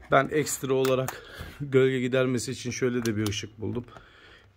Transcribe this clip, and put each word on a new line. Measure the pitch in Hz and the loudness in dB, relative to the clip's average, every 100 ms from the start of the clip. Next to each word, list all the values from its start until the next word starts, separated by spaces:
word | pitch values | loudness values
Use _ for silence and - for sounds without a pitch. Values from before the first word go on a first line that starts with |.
| - | 0
Ben | 143 135 | 2 2
ekstra | 151 139 - 131 | -2 -2 -4 -2
olarak | 131 131 127 131 - - - - - | 0 4 2 2 -8 -16 -16 -16 -12
gölge | 143 131 131 131 | 2 4 6 4
gidermesi | 123 131 131 123 131 | 0 2 2 0 -4
için | 113 120 | -8 -8
şöyle | - 127 120 117 | -2 -2 0 -2
de | 104 | 0
bir | 107 | -2
ışık | 98 107 - | -4 -8 -8
buldum. | 104 117 120 - - - - - _ | -6 -6 -8 -18 -20 -20 -20 -20 _